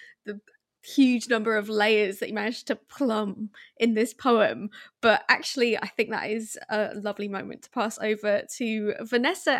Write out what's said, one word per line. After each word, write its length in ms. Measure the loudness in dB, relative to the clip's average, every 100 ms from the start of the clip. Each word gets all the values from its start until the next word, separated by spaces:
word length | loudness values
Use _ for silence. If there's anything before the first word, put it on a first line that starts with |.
| -20 _ -14
the 140 | -14 -16 _ _ _
huge 460 | -6 4 4 4 0
number 280 | 0 2 0
of 120 | 0
layers 500 | 0 4 4 2 -2
that 100 | -6
you 60 |
managed 320 | -4 -6 -6 -6
to 80 |
plumb 760 | -8 _ -2 0 0 -2 -6 -10 -12 -20 _
in 180 | 2
this 180 | 2 0
poem. 580 | 0 2 4 4 0 -8 -12 -20 _
But 220 | 2 2 4
actually, 500 | 2 2 0 0 0
I 80 | -4
think 240 | -2 -2
that 180 | -2 -4
is 300 | -6 -6 -12 -4
a 220 | -2 -2
lovely 340 | -4 -8 -6 -6
moment 340 | -6 -8 -14
to 80 | -8
pass 300 | -2 -2 -2
over 420 | -2 0 2 0 0 -4
to 380 | -2 -2 -2 -4
Vanessa 500 | 0 2 2 0 0 2